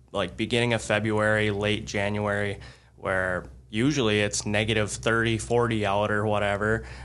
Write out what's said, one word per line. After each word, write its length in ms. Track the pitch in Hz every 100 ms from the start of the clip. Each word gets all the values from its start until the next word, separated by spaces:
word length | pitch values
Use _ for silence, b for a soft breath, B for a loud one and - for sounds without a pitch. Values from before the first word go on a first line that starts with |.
| -
like, 240 | 98 90 -
beginning 380 | 110 120 120
of 80 | 110
February, 720 | - 107 110 107 107 107 107
late 340 | 101 104 107 107
January, 720 | 104 101 104 104 101 101 98 B B B -
where 480 | - 95 92 90 - - -
usually 500 | 107 135 143 110 104
it's 260 | 104 - 104
negative 420 | 104 110 110 101
thirty, 460 | - 117 113 113 110
forty 480 | - 120 117 113 101
out 240 | 101 104
or 160 | 104 107
whatever, 600 | 104 101 101 107 113 B B